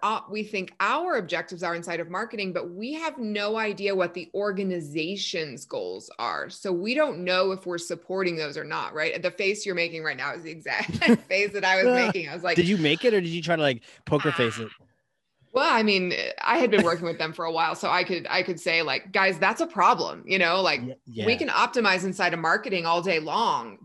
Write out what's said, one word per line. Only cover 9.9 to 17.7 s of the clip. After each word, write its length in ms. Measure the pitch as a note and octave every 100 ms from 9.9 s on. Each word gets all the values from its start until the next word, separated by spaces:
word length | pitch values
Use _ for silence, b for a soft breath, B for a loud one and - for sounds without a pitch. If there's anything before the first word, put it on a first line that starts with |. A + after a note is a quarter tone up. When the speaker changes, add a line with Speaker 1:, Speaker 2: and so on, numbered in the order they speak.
| E3
Speaker 1:
right 140 | D#3 C3
now 160 | C#3
is 100 | D3+
the 80 | E3
exact 400 | D#3+ - A#2+ -
<laughs> 380 | - E4 A#3 -
face 240 | F#3+ G#3
that 100 | G3+
I 180 | F#3+ F#3+
was 40 | A#3+
Speaker 2:
<laughs> 200 | B3 A3+
Speaker 1:
making. 220 | F#3+ D3+
I 60 |
was 100 | E3+
like, 140 | F3 E3
Speaker 2:
Did 100 | F3
you 80 | G3+
make 280 | D#3 E3 B3+
it 80 |
or 80 | G#3
did 80 | E3+
you 120 | E3+
try 140 | E3 E3
to, 60 |
like, 220 | C#3+ B2 B B -
poker 280 | D3 D3+
face 220 | C3+ A#2 G#2+
Speaker 1:
"Ah." 40 |
Speaker 2:
it? 80 | A2 - _ _ _ _ _ _ _
Speaker 1:
Well, 160 | B3 D#4
I 140 | A#3+
mean, 300 | G#3+ G3 F3+ - - -
I 180 | - D#4
had 120 | A#3+
been 140 | G3+ E3+
working 180 | E3 E3+
with 120 | D#3+
them 160 | D#3+
for 100 | D#3+
a 80 | E3
while, 240 | D#3+ D#3+